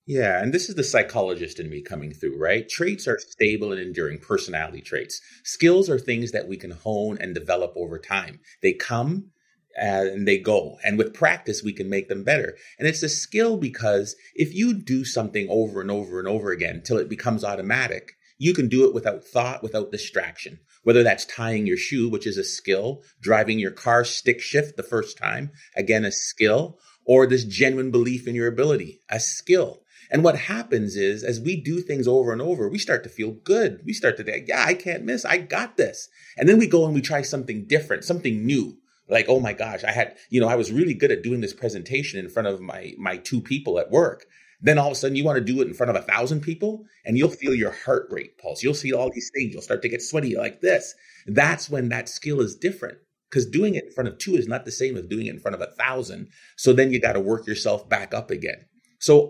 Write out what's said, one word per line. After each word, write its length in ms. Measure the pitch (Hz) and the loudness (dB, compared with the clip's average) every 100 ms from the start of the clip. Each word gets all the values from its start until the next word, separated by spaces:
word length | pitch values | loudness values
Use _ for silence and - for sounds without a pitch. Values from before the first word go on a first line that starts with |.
Yeah, 380 | - 139 104 90 | -4 0 2 0
and 100 | 110 | 0
this 160 | 175 - | -2 -2
is 60 | |
the 100 | 175 | -4
psychologist 760 | - 123 104 117 95 87 80 - | 0 0 0 0 -2 -4 -8 -10
in 120 | 78 | -10
me 100 | 73 | -12
coming 320 | - 82 73 | -12 -12 -12
through, 260 | 73 76 69 | -8 -6 -2
right? 300 | 80 110 107 | 0 0 -2
Traits 400 | - 175 104 - | -4 -4 -4 -4
are 100 | 110 | -4
stable 540 | - - 107 107 104 | -6 0 0 2 -4
and 80 | 95 | -6
enduring 380 | 92 85 76 76 | -6 -6 -6 -6
personality 640 | - 101 - 82 78 78 | -2 -2 -2 -6 -6 -10
traits. 360 | - - - - - - | -8 -8 -8 -12 -16 -16
Skills 440 | - - 165 185 185 | -12 2 6 6 4
are 100 | 131 | 0
things 340 | 127 117 117 | -2 -4 -2
that 160 | 107 92 | -4 -6
we 100 | 95 | -10
can 140 | 90 | -12
hone 440 | 85 110 104 107 104 | -10 -4 -2 -2 -4
and 140 | 92 | -6
develop 380 | 85 80 90 90 | -6 -2 -2 -2
over 240 | 87 85 82 | -6 -8 -8
time. 420 | - 98 82 - _ _ | -4 -4 -4 -14 _ _
They 120 | 98 | 0
come, 560 | 85 - 117 135 190 - _ _ _ _ - | 0 -2 -2 0 -2 -6 _ _ _ _ -6
uh, 240 | 104 95 98 | -2 0 0
and 160 | 98 101 | 0 2
they 80 | 98 | 2
go. 400 | 110 104 76 - | 4 2 0 -4
And 140 | 101 104 | 0 2
with 160 | 110 | 0
practice, 480 | - 160 170 - 107 | 2 0 2 -4 -6
we 100 | 107 | -6
can 160 | 98 95 | -6 -4
make 200 | 98 - | -4 -4
them 160 | 98 | -2
better. 300 | 98 131 - - - - | 0 0 0 -8 -18 -4
And 80 | 151 | -2
it's 160 | 160 | 0
a 60 | 156 | -2
skill 480 | - - 214 226 214 | -4 -2 0 2 0
because 580 | 139 - 110 101 101 - - | -4 -2 0 2 0 -8 -8
if 180 | - 151 | -2 -2
you 220 | 180 240 | 0 0
do 320 | 202 - 131 127 | 0 -2 -2 -2
something 400 | 123 107 107 95 | -4 -2 -4 0
over 320 | 110 107 98 | 0 0 -2
and 100 | 95 | -4
over 280 | 104 92 90 | -4 -4 -4
and 100 | 92 | -2
over 220 | 107 101 | -2 -2
again 320 | 87 85 85 | -2 -4 -6
till 140 | - 110 | -2 -2
it 100 | 73 | -2
becomes 360 | 107 117 110 | -4 -2 -2
automatic, 680 | 104 98 95 123 123 - - - _ - | -4 -6 -2 -2 -2 -6 -12 -20 _ -2
you 160 | 151 | 0
can 160 | 175 123 | 2 2
do 180 | 127 131 | 4 4
it 60 | |
without 320 | 117 107 98 | 4 -2 -4
thought, 380 | - 117 123 131 | -4 -2 -2 -4
without 300 | 110 107 101 | -6 -6 -6
distraction. 680 | 104 - 95 87 - - - _ _ | -8 -6 -4 -6 -8 -18 -18 _ _
Whether 220 | 113 117 | 4 6
that's 200 | 113 - | 6 2
tying 400 | - - 113 110 | -4 -6 -4 -2
your 120 | 104 90 | 0 -2
shoe, 340 | - 135 117 | -2 -2 0
which 160 | 104 110 | -2 -4
is 100 | 98 | -4
a 80 | |
skill, 580 | 95 - - 95 117 143 _ _ | -6 -6 -2 0 -2 -6 _ _
driving 400 | 101 110 107 110 | 2 2 2 0
your 100 | 95 | -2
car 340 | - 123 120 | -2 2 2
stick 360 | 120 - 123 117 | 2 0 0 0
shift 360 | - 139 147 - | 0 0 -2 -6
the 60 | |
first 340 | - 113 101 - | -4 -4 -4 -4
time, 360 | 101 117 143 - - - | -4 -4 -8 -12 -8 -2
again, 280 | 98 110 | 2 2
a 60 | 104 | 0
skill, 680 | - - - 107 117 170 - _ _ 123 | -4 -6 2 4 4 0 -8 _ _ 6
or 180 | 127 | 8
this 200 | 127 127 | 8 4
genuine 480 | 110 95 131 131 131 | 0 2 2 2 2
belief 340 | 120 120 123 127 | 2 2 -2 -4
in 80 | |
your 140 | 120 117 | -2 0
ability, 520 | 117 147 135 82 - - | 2 2 0 -4 -14 -6
a 120 | 113 | -4
skill. 640 | - - - 180 110 - _ _ - | -4 -4 2 4 2 -6 _ _ -2
And 140 | 147 | 4
what 120 | 170 151 | 6 4
happens 600 | - 220 233 117 104 98 | -2 -8 -2 0 0 0
is, 260 | 98 107 | 0 0
as 180 | 123 113 | -2 -2
we 180 | 135 156 | -2 -4
do 220 | 139 175 | -4 -4
things 280 | 180 139 123 | -2 0 4
over 240 | 131 120 | 4 4
and 100 | 113 | 0
over, 260 | 156 170 113 | -2 -2 -2
we 100 | 196 | -2
start 260 | - 131 | 0 -2
to 40 | - | -2
feel 220 | - 107 | -8 -8
good. 500 | 110 - 208 190 - - | -4 0 2 0 -2 -8
We 60 | |
start 240 | 214 120 110 | 0 0 0
to 60 | |
think, 240 | 107 120 120 | -4 -6 -2
"Yeah, 160 | - 156 | 0 2
I 80 | |
can't 300 | 180 185 170 | 0 -4 -6
miss. 200 | - 127 | -4 -4
I 140 | - 175 | 0 -2
got 380 | 180 175 233 - | -2 -4 -2 0
this." 320 | 120 - - _ - - | 0 -2 -18 _ -12 2
And 120 | 165 | 8
then 100 | 220 | 8
we 80 | 202 | 8
go 180 | 170 | 4
and 100 | 160 | 4
we 60 | 147 | 0
try 220 | 131 147 | 0 -2
something 440 | 131 139 123 107 95 | -4 -6 -6 -8 0
different, 380 | 151 151 95 | 0 2 -4
something 400 | - 175 131 107 | -2 -2 -2 -2
new. 320 | 117 139 85 - _ _ - | 0 0 -2 -8 _ _ 0
Like, 180 | 110 110 | 2 4
"Oh 120 | 131 | 4
my 120 | 113 | 2
gosh, 320 | 101 110 98 | -4 -6 -6
I 80 | 107 | -2
had, 240 | 113 107 - - | -2 -2 -6 -2
you 100 | 123 | 2
know, 80 | 113 | 4
I 80 | 120 | 2
was 160 | 101 | 0
really 220 | 120 175 | 0 0
good 180 | 117 139 | 2 2
at 100 | 104 | 2
doing 180 | 117 120 | -2 -4
this 140 | 101 | -4
presentation 640 | - 117 101 85 139 143 98 | -6 -6 -6 -6 -6 -4 -8
in 100 | 90 | -6
front 200 | 113 104 | -2 -2
of 120 | 95 | -4
my, 320 | 92 95 - - | -8 -14 -14 -8
my 200 | 95 92 | -6 -6
two 220 | - 120 | -4 -4
people 380 | - 139 - 85 | -2 -4 -2 -2
at 140 | 85 | 2
work." 340 | 131 151 - _ _ _ _ | 2 2 -2 _ _ _ _
Then 140 | 127 151 | 4 4
all 80 | 143 | 4
of 60 | |
a 20 | |
sudden 220 | 127 135 135 | 0 -2 0
you 80 | |
want 140 | 151 135 | 2 0
to 140 | 110 | 0
do 80 | 131 | 0
it 60 | 127 | 0
in 80 | |
front 160 | - 120 | 0 0
of 60 | 90 | 0
a 100 | - | 0
thousand 360 | 101 127 156 | 0 0 -2
people 420 | 151 160 208 214 - _ | -4 -4 -4 -6 -12 _
and 140 | - 120 | -2 2
you'll 100 | 160 | 2
feel 240 | - 139 | 2 -2
your 200 | 127 101 | 0 -2
heart 340 | - - 131 - | -2 0 0 -2
rate 280 | 85 - _ | -10 -12 _
pulse. 240 | 82 71 | -12 -4
You'll 120 | 127 | -2
see 180 | 147 139 | -2 0
all 180 | 123 127 | 0 -2
these 160 | 120 - | -4 -8
things. 180 | 139 117 | -6 -6
You'll 80 | 80 | -6
start 220 | - 120 | -4 -2
to 60 | 117 | -2
get 120 | 120 | -6
sweaty 360 | - 156 143 - | -4 -2 -2 -2
like 240 | 110 - | -4 -2
this. 340 | 180 175 - - _ - - | 2 2 0 -16 _ -16 -2
That's 420 | 107 147 160 - | 2 4 2 -4
when 200 | 143 120 | -2 -2
that 200 | 120 - | -4 -8
skill 320 | - 151 139 | -8 -2 0
is 140 | 107 | 0
different, 440 | - 180 196 - - _ _ _ | -2 -4 -4 -10 -14 _ _ _
'cause 140 | 135 | -2
doing 300 | 117 156 208 | 0 2 2
it 120 | 175 - | 0 -4
in 40 | |
front 180 | - 117 | -4 -4
of 100 | - | -6
two 180 | 196 170 | 0 0
is 100 | 110 | 0
not 180 | 127 | -4
the 60 | - | -6
same 260 | - 131 120 | -4 -2 -4
as 100 | 87 | -6
doing 200 | 110 110 | -6 -6
it 80 | |
in 60 | - | -6
front 160 | 101 95 | -6 -6
of 40 | |
a 120 | 90 | -6
thousand. 560 | - 123 131 - 92 - _ - - | -4 -2 -2 -8 -12 -16 _ -20 2
So 160 | 131 | 6
then 200 | 127 135 | 8 6
you 80 | 123 | 4
gotta 180 | 113 101 | 2 0
work 260 | 98 110 | 0 -2
yourself 440 | - 107 110 104 - | -2 -4 -2 -2 -2
back 260 | 104 98 | -4 -2
up 160 | 110 - | -8 -6
again. 360 | 92 - - _ _ _ _ | -6 -6 -10 _ _ _ _
So 220 | - 147 | 6 6